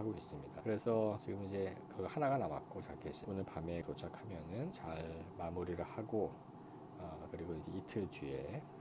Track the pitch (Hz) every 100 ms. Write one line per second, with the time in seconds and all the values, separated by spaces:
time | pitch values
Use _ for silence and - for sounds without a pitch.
0 | 107 - - - - - 113 107 120 113
1 | 107 104 - 98 98 98 95 95 - -
2 | 92 - 143 135 90 73 - - - -
3 | - 71 - 98 92 - 82 85 82 73
4 | 85 - 110 87 78 104 165 - 82 80
5 | 82 82 82 - 85 87 87 85 82 -
6 | 110 110 82 - - - - - - -
7 | 80 80 80 85 87 78 85 92 - -
8 | 95 - 71 67 69 - - -